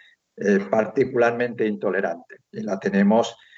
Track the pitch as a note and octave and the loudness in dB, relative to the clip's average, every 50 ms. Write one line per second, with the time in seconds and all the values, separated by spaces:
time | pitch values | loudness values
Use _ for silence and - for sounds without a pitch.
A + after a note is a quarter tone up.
0 | _ _ _ _ _ _ - - F#2+ G2+ G2+ G2 G2 - A2+ A2 G#2+ - - C#3 | _ _ _ _ _ _ -10 -2 2 2 2 2 2 2 0 0 0 0 0 0
1 | B2+ - - A#2+ A#2+ A#2 A#2+ A#2+ A#2+ A#2+ A2+ - A2+ G#2+ G#2 G2+ A2+ G2+ F2+ G2 | 0 0 2 2 2 2 2 0 -4 -4 -2 -2 -2 -2 -2 -4 -4 -2 -2 -2
2 | G2 E2+ E2 - - _ - _ _ _ - A2 G#2+ G#2+ F#2+ G2 - F#2+ G2 G2 | -2 -4 -6 -8 -14 _ -20 _ _ _ -12 -10 -6 -6 -6 -4 -4 -2 2 2
3 | G2+ G2+ A2 A#2 A#2 - - - - _ - | 4 4 4 4 2 0 -6 -14 -20 _ -20